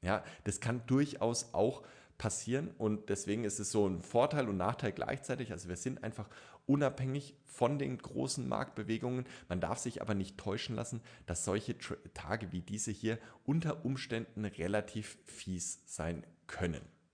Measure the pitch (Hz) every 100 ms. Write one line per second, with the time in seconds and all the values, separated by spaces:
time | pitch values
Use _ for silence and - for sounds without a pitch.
0 | 90 98 - - - - 117 120 117 131
1 | 143 - 117 117 - - 107 - - -
2 | - _ 113 - - 127 160 - 110 107
3 | 107 98 - 107 113 101 101 110 101 90
4 | - 120 139 147 120 98 90 123 120 90
5 | - 131 - 127 117 87 90 90 - 131
6 | 110 - 104 - - - _ 143 139 135
7 | 131 139 139 - - - 123 143 139 127
8 | - - 131 - 131 113 131 - 101 113
9 | 123 127 123 - - 90 87 110 - -
10 | - 101 95 - - 101 - 110 117 117
11 | - - - - - 98 110 120 - -
12 | - - 80 107 104 85 85 107 113 104
13 | 110 110 - - - 151 165 - - 135
14 | - 113 113 - 107 - 85 104 104 110
15 | 107 - - - - 92 - - - -
16 | 80 85 - - _ - 90 80 - _
17 | _